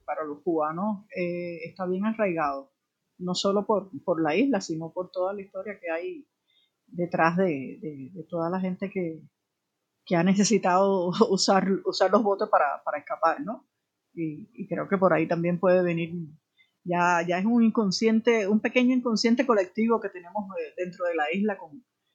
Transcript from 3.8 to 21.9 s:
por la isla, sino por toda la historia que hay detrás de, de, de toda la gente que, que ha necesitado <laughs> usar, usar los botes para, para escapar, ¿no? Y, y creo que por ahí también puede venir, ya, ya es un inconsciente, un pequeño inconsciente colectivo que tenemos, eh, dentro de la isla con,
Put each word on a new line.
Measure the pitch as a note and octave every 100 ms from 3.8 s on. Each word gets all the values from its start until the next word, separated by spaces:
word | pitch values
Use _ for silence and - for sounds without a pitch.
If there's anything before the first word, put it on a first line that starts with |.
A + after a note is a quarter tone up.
| F#3+ C#3+
por | - E3
la | D#3
isla, | F3 C#4 G3
sino | F#3+ D#3+ E3
por | F3+ F3+
toda | F#3 F#3
la | G3+
historia | G3 F#3+ G#3 G3
que | E3+
hay | E3 F#3 A3+ - _ _ _ _ _ _
detrás | E3+ F3 F3+ E3 E3+
de, | F#3+ C#3 B2+ -
de, | D#3 C#3 C3+
de | F#3 D#3
toda | E3+ E3
la | F#3
gente | F#3 F#3 G3
que, | F#3+ E3+ D#3+ - _ _ _ _ _ _ _
que | - F3
ha |
necesitado | F#3 G3 G3+ G3 F#3+ F#3 G3 G3 F3
<laughs> | E3+ A3
usar, | F#3+ - F#3+ F#3+ F#3
usar | F#3+ - F#3+
los | G3+
botes | G3+ G3 G#3+
para, | F#3 D3 D3
para | E3 D3
escapar, | - D#3 E3 -
¿no? | F3 A#3+ _ _ _ _ _
Y, | E3+ D#3+ D3+ G#3+
y | - G3
creo | D#3+ -
que | G3
por | F#3
ahí | D#3 D#3+
también | E3+ E3+ F3
puede | F#3+ F#3
venir, | F3 E3 E3 F3 D3+ D#3 _ _ _ _
ya, | F3 F3 F3 E3+ F3
ya | F3
es |
un | G#3+ A#3+
inconsciente, | A3+ A3+ G3+ - A3 A3 A#3 A3+ G3
un | G#3+
pequeño | B3 B3 B3 B3+
inconsciente | B3 A3 A3+ B3 C4+
colectivo | G#3 F#3 - A3+ A3+
que | G3
tenemos, | F3+ F3 G#3 G3 F3+
eh, | D3+ -
dentro | F3+ F3
de | F3
la | D#3+ D3+
isla | F#3+ G#3 F#3+
con, | E3 C#3 _